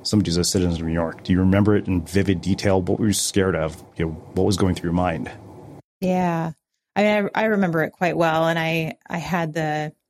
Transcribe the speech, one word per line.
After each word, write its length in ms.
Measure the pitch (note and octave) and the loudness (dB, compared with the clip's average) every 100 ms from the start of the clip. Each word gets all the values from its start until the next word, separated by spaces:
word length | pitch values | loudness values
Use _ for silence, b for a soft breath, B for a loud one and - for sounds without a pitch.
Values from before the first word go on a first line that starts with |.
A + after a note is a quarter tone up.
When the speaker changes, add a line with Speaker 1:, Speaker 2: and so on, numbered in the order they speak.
Speaker 1:
somebody 260 | - G#2+ F2 | 2 2 2
who's 80 | E2+ | 0
a 80 | F2 | 0
citizen 340 | G2+ F2+ E2 | 2 0 0
of 80 | E2 | -2
New 60 | |
York, 300 | E2 E2 - | -2 -2 -6
do 100 | - | 0
you 60 | F#2 | 2
remember 360 | F#2 G2 G#2 G#2 | 4 4 4 4
it 120 | - | 2
in 180 | F#2 E2 | -2 0
vivid 340 | G2 F#2+ F2+ | 0 0 0
detail? 420 | F2+ G2 G#2 F#2+ | 0 0 2 2
What 160 | F2+ G#2+ | 0 0
were 100 | A#2 | 0
you 60 | |
scared 440 | G2 - - F#2+ E2 | 0 0 0 2 0
of? 260 | D#2+ D#2+ - - | -2 -6 -20 -6
You 80 | E2 | -6
know, 60 | D#2+ - - | -6 -8 -2
what 100 | F#2+ | 0
was 100 | F#2+ | 2
going 200 | G2 F2 | 0 0
through 120 | F2 | -2
your 80 | F2 | 0
mind? 340 | F2+ D#2+ - - - - - - _ _ | 0 -2 -8 -12 -20 -20 -20 -20 _ _
Speaker 2:
Yeah. 520 | F#3 F#3 F3+ E3 E3 D#3 _ _ _ - | -2 0 0 -2 -6 -10 _ _ _ 0
I 80 | |
mean, 260 | G#3 G#3 G3+ - | 2 2 0 -2
I, 60 | |
I 40 | A3 | 0
remember 360 | G#3 F#3+ D#3+ | 2 2 0
it 80 | D#3 | -2
quite 240 | - F3+ D#3 | -2 -2 2
well. 320 | E3 D#3+ E3 | 0 2 0
And 100 | E3 | 0
I, 400 | E3 E3 D#3+ - - | -2 -2 -4 -8 -10
I 80 | F3 | -8
had 360 | D3+ F3 E3 | -4 -4 -2
the 380 | D#3+ D#3 D3+ D3+ - | -4 -4 -4 -6 -10